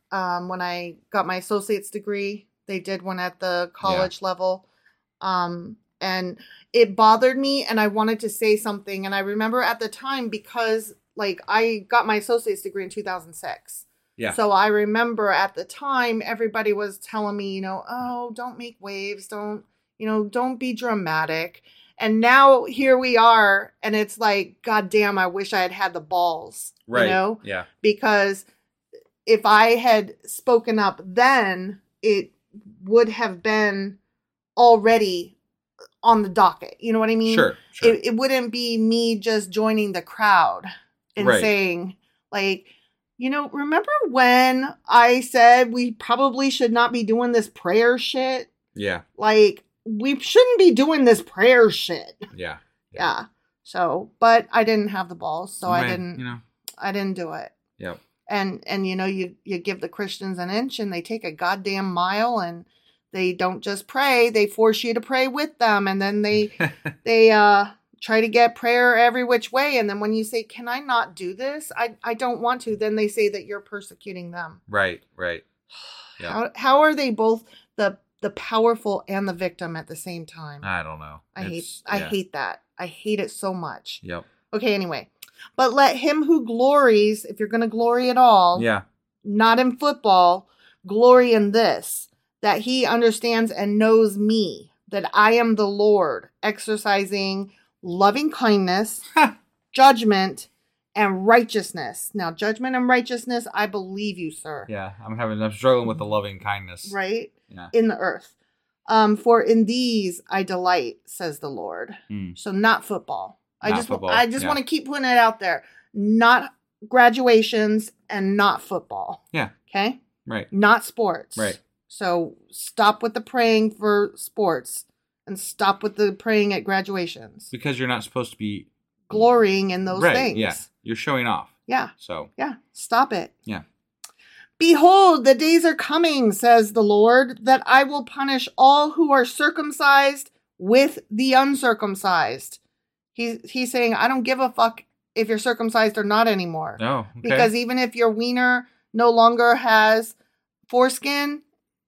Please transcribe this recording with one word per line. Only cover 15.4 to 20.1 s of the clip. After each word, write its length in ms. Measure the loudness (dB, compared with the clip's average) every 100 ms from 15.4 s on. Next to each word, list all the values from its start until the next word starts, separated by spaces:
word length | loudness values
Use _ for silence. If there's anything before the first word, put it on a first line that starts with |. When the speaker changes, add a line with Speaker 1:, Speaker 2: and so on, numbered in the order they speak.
| -2
Speaker 1:
the 100 | -6
time, 580 | -14 -12 -6 -2 -2 -4
everybody 480 | -6 -6 -6 -4 -2
was 260 | -2 -6 -10
telling 380 | -12 -6 -6 -6
me, 160 | -8
you 60 | -8
know, 240 | -10 -10 -10
"Oh, 420 | -10 -8 -8 -10
don't 220 | -12 -14 -14
make 180 | -18 -18
waves. 480 | -14 -12 -10 -12 -12
Don't, 360 | -12 -10 -12 _ _ _ -12
you 80 |
know, 180 | -4